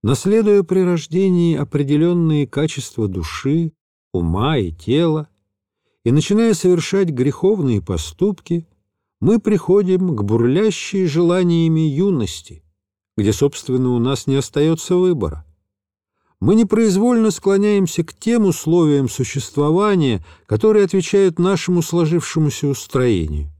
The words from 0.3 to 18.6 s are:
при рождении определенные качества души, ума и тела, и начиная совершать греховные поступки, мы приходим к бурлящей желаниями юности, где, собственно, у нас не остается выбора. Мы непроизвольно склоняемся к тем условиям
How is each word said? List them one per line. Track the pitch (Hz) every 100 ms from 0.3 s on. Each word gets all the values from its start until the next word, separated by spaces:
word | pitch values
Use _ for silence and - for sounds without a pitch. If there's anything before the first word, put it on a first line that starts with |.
| 220 208 202
при | 180 185
рождении | 180 175 - 170 196 180 170 147
определенные | 143 147 139 147 170 175 165 151 139
качества | - 151 147 - - 107
души, | 92 80 - 131 156 165 _ _ _ _
ума | 92 85 87 127 151
и | 92
тела, | 80 - 139 170 156 147 _ _ _ _ _ _ _
и | 117
начиная | 143 156 208 226
совершать | 190 185 175 - 196 185
греховные | 131 131 - 185 208 139 107
поступки, | 82 87 - - 202 196 - 170 165 _ _ _ _ _
мы | 131 226
приходим | 214 208 - 196 185 185 185
к | 123
бурлящей | 101 113 120 147 214 - - 196 180
желаниями | 147 170 180 180 170 165 160
юности, | 156 139 196 165 107 - - 78 _ _ _ _ _ -
где, | 104
собственно, | 110 143 - - 127 127
у | 123
нас | 120 139 -
не | 139
остается | - 147 156 160 - 180
выбора. | 185 160 90 76 - _ _ _ _ _ _ _ _ _
Мы | 113 220
непроизвольно | 220 220 226 190 233 233 220
склоняемся | - 196 196 208 202 185 -
к | 160
тем | - - 233
условиям | 202 160